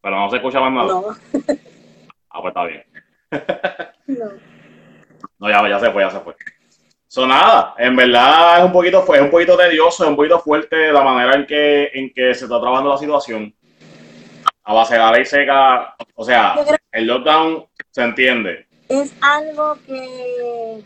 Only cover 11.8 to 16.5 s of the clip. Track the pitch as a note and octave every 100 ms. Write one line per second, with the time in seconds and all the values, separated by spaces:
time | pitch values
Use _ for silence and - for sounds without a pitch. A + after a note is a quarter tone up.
11.8 | C#3+ C3+ C3 - B2+ B2 B2 A#2 A#2+ B2+
12.8 | C#3 C#3 D3 D3 - A2+ G#2+ _ _ _
13.8 | - - - - - - - - - A2
14.8 | A2+ A#2 A2+ A#2+ B2+ C#3+ C3+ C3+ C3+ B2
15.8 | - _ - - A2 A#2+ G#2